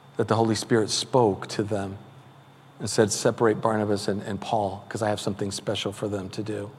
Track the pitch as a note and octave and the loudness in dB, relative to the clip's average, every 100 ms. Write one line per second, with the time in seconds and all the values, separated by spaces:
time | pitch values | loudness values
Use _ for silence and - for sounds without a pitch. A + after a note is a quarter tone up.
0 | - - A2 A2 A2+ G#2+ - A#2 G#2 - | -10 -2 2 4 4 2 2 2 2 -2
1 | - C3 A2 F#2 - - G#2 G#2 G2 G2+ | 2 4 4 2 -4 -4 -2 -2 -4 -8
2 | - - - - - - - - G#2+ - | -16 -20 -20 -20 -20 -20 -20 -10 -2 2
3 | G#2 - B2 A2+ A#2 G#2+ A2+ G#2+ G#2 G2+ | 2 4 0 4 4 4 2 2 2 0
4 | - G2 A2 G2+ - A2+ G2+ G2 - G#2+ | 0 -4 -4 -6 -2 -2 -2 -4 -8 -2
5 | G#2+ G#2 A2 G2 G2+ - - G2+ G#2 G2 | -2 0 -2 -4 -4 -6 -4 -4 -4 -4
6 | G#2 G2+ F#2 - G#2+ G#2 G#2 | -4 -4 -6 -8 -6 -6 -8